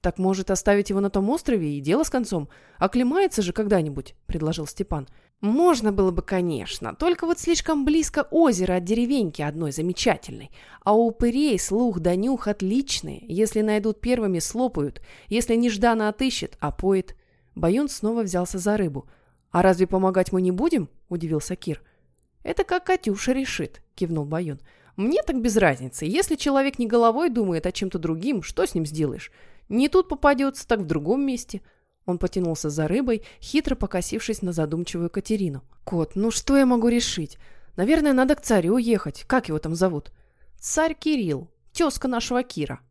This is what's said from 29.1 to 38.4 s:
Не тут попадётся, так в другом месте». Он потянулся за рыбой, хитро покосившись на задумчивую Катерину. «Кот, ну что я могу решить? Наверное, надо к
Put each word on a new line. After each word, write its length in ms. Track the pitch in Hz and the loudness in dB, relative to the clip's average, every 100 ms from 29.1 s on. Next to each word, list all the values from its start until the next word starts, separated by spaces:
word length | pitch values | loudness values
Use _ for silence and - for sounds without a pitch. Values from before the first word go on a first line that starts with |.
| - - _ - - _ | -4 -14 _ -20 -20 _
Не 180 | 220 294 | 0 4
тут 200 | 370 349 | 4 2
попадётся, 580 | 285 285 262 277 - - | 2 2 4 0 -4 -2
так 120 | 220 | -2
в 60 | 160 | 0
другом 400 | 160 147 262 277 | -2 0 0 0
месте». 360 | 240 - 196 - _ _ _ - | -4 -8 -12 -14 _ _ _ -6
Он 120 | 180 | -4
потянулся 520 | 180 190 175 160 156 | -2 -2 -2 -2 -4
за 180 | 151 156 | -2 0
рыбой, 360 | 208 254 220 - - | 0 0 -2 -6 -18
хитро 360 | - 294 - 262 | -2 -2 -2 -4
покосившись 680 | 202 185 180 220 - 214 | -2 -4 -4 -6 -4 -4
на 100 | 185 | -4
задумчивую 560 | 165 156 165 175 175 170 | -2 -2 -4 -4 -4 -4
Катерину. 540 | 202 - 214 180 135 - - | -6 -4 -2 -2 -4 -14 -18
«Кот, 320 | - 170 156 190 | -6 -4 -2 -2
ну 160 | 226 | -2
что 260 | - - 277 | -2 2 4
я 80 | 262 | 6
могу 220 | 240 233 | 4 4
решить? 500 | 240 - - 151 - - - - - | 2 0 -4 -8 -12 -20 -20 -14 -2
Наверное, 360 | 202 320 294 | 2 4 4
надо 220 | 262 262 | 4 4
к 60 | 294 | 2